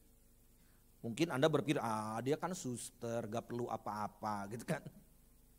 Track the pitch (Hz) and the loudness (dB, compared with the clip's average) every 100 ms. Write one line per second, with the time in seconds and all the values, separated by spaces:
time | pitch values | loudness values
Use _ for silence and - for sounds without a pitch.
0 | - - - - - - - - - - | -20 -20 -20 -20 -20 -20 -20 -20 -20 -8
1 | 117 113 170 127 151 147 131 147 113 110 | -4 2 2 6 6 6 4 2 2 0
2 | 107 110 120 151 175 180 127 120 - - | 0 0 0 0 0 -2 -4 -4 -8 -8
3 | 117 117 113 110 - 120 117 110 - 104 | -4 -2 -2 -4 -4 -2 -2 -2 -2 -2
4 | 104 - 107 104 98 113 - 151 - - | -4 -2 -2 0 -2 -6 -2 -2 -4 -14
5 | - - - - - | -20 -20 -20 -20 -20